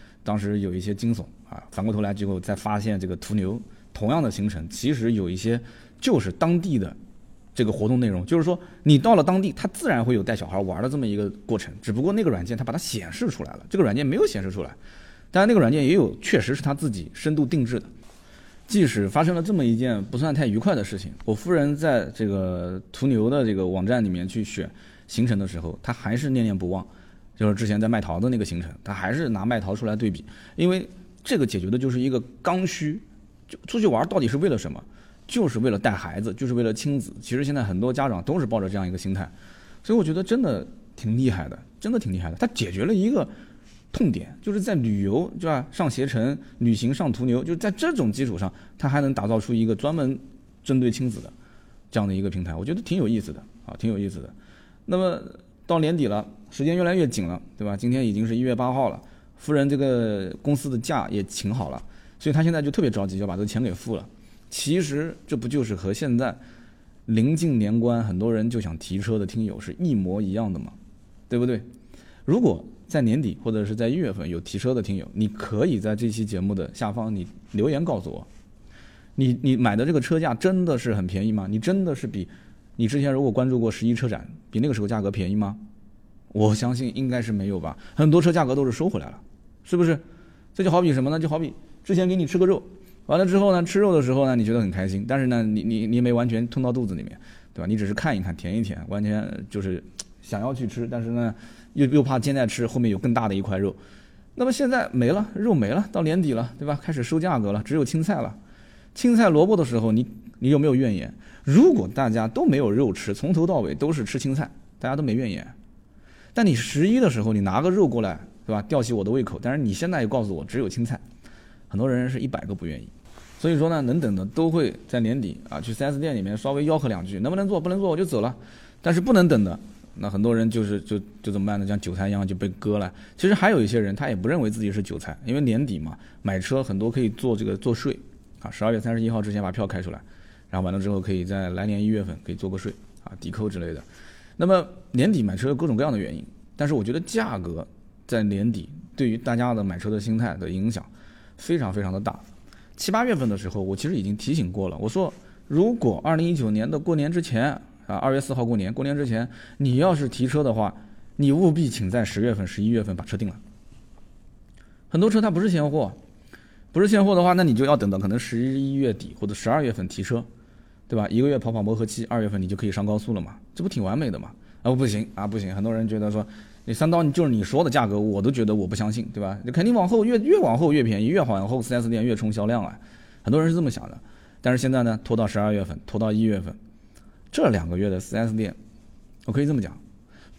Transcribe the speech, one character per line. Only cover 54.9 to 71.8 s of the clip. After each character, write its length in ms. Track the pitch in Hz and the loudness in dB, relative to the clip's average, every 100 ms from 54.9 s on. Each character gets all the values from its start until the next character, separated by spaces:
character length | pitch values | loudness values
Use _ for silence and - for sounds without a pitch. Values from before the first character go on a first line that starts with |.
| 180 | 0
么 240 | 185 - - - - - | 0 -2 -8 -18 -20 -12
到 140 | - 165 | -2 2
年 180 | 156 170 | 2 2
底 100 | 120 | 0
了， 200 | 104 104 - - | 0 -4 -12 -14
时 140 | - | -4
间 120 | 143 175 | 0 2
越 60 | |
来 120 | 175 | 2
越 120 | 185 147 | 2 2
紧 200 | 113 85 | 0 -4
了， 140 | 87 - - | -6 -10 -8
对 80 | |
吧？ 120 | 104 101 | -6 -2
今 120 | 120 | 0
天 160 | 131 | 0
已 80 | 117 | 0
经 140 | 104 113 | 0 0
是 80 | |
一 60 | 117 | 0
月 120 | 127 | 0
八 200 | 117 127 | 0 0
号 160 | 131 120 | 0 0
了， 120 | - - - - - | -2 -12 -20 -20 -12
夫 160 | - | 0
人 160 | 147 139 | 2 2
这 80 | 139 | 2
个 580 | 135 123 113 101 92 - | 2 2 0 -2 -6 -4
公 140 | 147 143 | 0 0
司 120 | 143 | 0
的 80 | 120 | -4
假 300 | 135 139 - | -2 -2 -2
也 140 | 101 | -4
请 320 | 95 - 101 | -4 -6 -4
好 160 | 123 76 | -4 -4
了， 100 | 64 - - - - | -8 -12 -18 -20 -6
所 100 | 156 | 0
以 40 | |
她 100 | 147 | 2
现 100 | 165 | 2
在 80 | 160 | 2
就 80 | 143 | 0
特 140 | 175 | 0
别 80 | 139 | 0
着 160 | 104 98 | 0 -4
急， 120 | 95 | -4
要 80 | 101 | -4
把 80 | |
这 60 | 90 | -2
个 60 | 104 | -2
钱 160 | 110 | -2
给 100 | 120 | -4
付 220 | 90 117 | -4 -6
了。 140 | 101 - - - - - | -8 -8 -18 -20 -20 -14
其 320 | - 139 175 | -8 -2 0
实 340 | 156 143 165 - - | 0 -4 -6 -10 -8
这 80 | 135 | -6
不 100 | 120 | -2
就 160 | 143 | -2
是 140 | 113 92 | -2 -4
和 180 | 98 | -4
现 240 | 107 147 120 | -4 0 0
在 180 | 127 - - - - - - - - | 0 -4 -14 -20 -20 -20 -20 -12 -2
临 300 | 110 127 156 | 2 2 2
近 200 | 165 120 | 2 2
年 220 | 104 117 | 2 2
关， 240 | 117 117 | 2 2
很 160 | 107 90 | 0 0
多 160 | 113 | 0
人 160 | 113 113 | 0 0
就 100 | 117 | -2
想 160 | 92 80 | -4 -8
提 200 | - 95 | -6 -4
车 180 | 101 110 | -2 -2
的 80 | |
听 200 | 95 113 | -2 -4
友 160 | 107 - | -4 -6
是 120 | 101 - | -10 -4
一 160 | 175 | 0
模 260 | 110 92 101 | 0 0 -2
一 120 | 98 | -2
样 200 | 104 107 | -2 -2
的 60 | 82 | -4
嘛， 140 | - - - - - - - | -8 -14 -20 -20 -20 -20 -4
对 100 | 120 | 0
不 80 | 123 | 0
对？ 160 | 110 113 - | -2 -6 -18